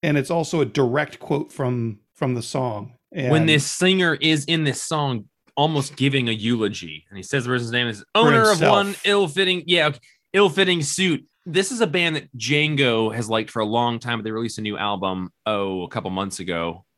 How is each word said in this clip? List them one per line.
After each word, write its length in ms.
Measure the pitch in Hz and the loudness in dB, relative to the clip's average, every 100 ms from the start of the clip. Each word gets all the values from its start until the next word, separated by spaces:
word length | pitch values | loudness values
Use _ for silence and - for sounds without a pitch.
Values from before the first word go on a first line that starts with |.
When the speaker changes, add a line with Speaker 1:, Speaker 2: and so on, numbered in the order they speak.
Speaker 1:
And 160 | 160 147 | 2 0
it's 100 | 135 | 0
also 320 | 170 151 170 | -2 -2 -2
a 40 | 131 | -2
direct 520 | 139 127 135 147 - | 0 0 0 -2 -8
quote 320 | - 143 - | -4 -4 -4
from, 480 | - 131 123 113 104 _ | -6 -4 -2 -4 -8 _
from 220 | _ 139 123 | _ -4 -4
the 80 | |
song. 500 | - 143 127 104 107 _ _ | -4 -4 -4 -6 -12 _ _
And 200 | 180 127 | -4 2
Speaker 2:
When 160 | 160 160 | 4 4
this 180 | 151 139 | 2 2
singer 480 | - 185 190 180 151 | 0 2 4 2 2
is 240 | 160 156 143 | 2 2 2
in 180 | 165 | 0
this 160 | 151 123 | 0 -2
song, 460 | - 160 143 120 - _ _ - | -4 -2 -2 -4 -8 _ _ 0
almost 380 | 151 151 135 - | 2 2 -2 0
giving 340 | 135 135 120 | 0 2 0
a 20 | |
eulogy, 720 | 110 110 120 104 95 85 76 _ | -2 0 0 0 -4 -12 -16 _
and 80 | 98 | -18
he 60 | |
says 220 | 92 139 120 | -4 -4 -2
the 40 | |
person's 220 | 123 117 | -4 -2
name 160 | 120 120 | -2 -2
is 140 | 104 - | -6 -2
Speaker 1:
For 80 | 208 220 | 4 6
Speaker 2:
"Owner 140 | 226 | 6
of 40 | 220 | 6
Speaker 1:
himself. 220 | 190 151 | 4 4
Speaker 2:
one 240 | 131 143 202 | 4 2 -2
ill-fitting," 600 | 202 202 185 147 190 180 160 | 0 2 2 0 0 0 0
yeah, 220 | 175 151 | 2 2
okay, 120 | 143 _ _ _ | -2 _ _ _
"ill-fitting 500 | 190 202 170 185 175 | 2 2 4 2 2
suit." 420 | 143 - 185 147 - _ - | 0 0 0 0 -6 _ -4
This 240 | 165 190 | -2 -2
is 100 | 247 | 0
a 60 | 214 | 0
band 300 | 180 170 156 | 2 0 -2
that 100 | - 123 | -8 -10
Django 760 | 113 147 151 147 131 113 110 113 | -2 0 2 2 2 2 0 -2
has 140 | 110 | -2
liked 180 | 110 107 | -2 -2
for 120 | 117 | -4
a 40 | 107 | 0
long 320 | 117 120 117 | 0 0 -2
time, 220 | 123 117 | -4 -4
but 40 | 107 | -4
they 60 | |
released 280 | 110 117 - | -4 -6 -6
a 20 | |
new 160 | 107 104 | -6 -4
album, 540 | 104 101 95 92 90 _ - | -4 -2 -4 -4 -8 _ -4
oh, 340 | 107 98 95 | -2 -2 -4
a 40 | 87 | -6
couple 240 | 113 95 | -6 -6
months 280 | 92 98 - | -6 -6 -6
ago. 460 | 90 85 85 82 _ | -6 -4 -4 -8 _